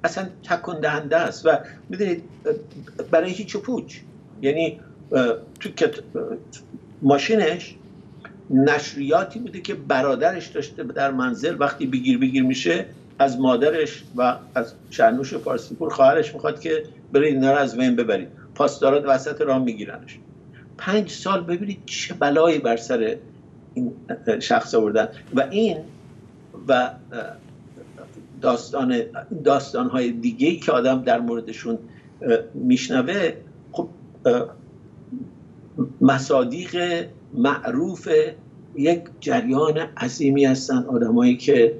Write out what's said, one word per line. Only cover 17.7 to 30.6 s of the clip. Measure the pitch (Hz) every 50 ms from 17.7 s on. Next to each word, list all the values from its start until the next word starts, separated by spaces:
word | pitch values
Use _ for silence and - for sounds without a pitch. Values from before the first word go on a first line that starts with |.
| 110
بین | 120 127 127 120
ببرید. | 117 117 110 101 92 85 - - - - - -
پاسدارا | - 147 - - - - 143 139 143 143
وسط | 139 131 127 - 151 147 -
راه | 151 139 131 131
می‌گیرنش. | 131 120 110 104 104 101 - - - - - - - - - - - - - - - - - -
پنج | - 185 196 214 196 -
سال | - - - 185 196 185 170
ببینید | 170 175 180 208 202 196 - -
چه | - - - - - -
بلایی | - 139 143 143 156 160 170 156 147
بر | 123 117 117
سر | 113 - - 127 117 110 110 - - - - - - - - - - - - -
این | 127 127 - - - - - - - - 113 104 -
شخص | - - - - - - 117
آوردن. | 117 110 104 104 110 107 - - - - - -
و | 127 - -
این | 190 208 226 208 165 151 - - - - - - - - - - - - - - - - - 123
و، |
اه، | 131 123 123 - - - - - 120 117 107 - - - - - - - - - - - - - - - - - - - - - - -
داستان، | - - 120 117 - - - 139 131 127 123 120 113 - - - - - 214 160 139
داستان‌های | 139 139 135 - - - 123 127 123 123 131 123 120
دیگه‌ای | 117 117 117 123 110 117 135 160 175
که | -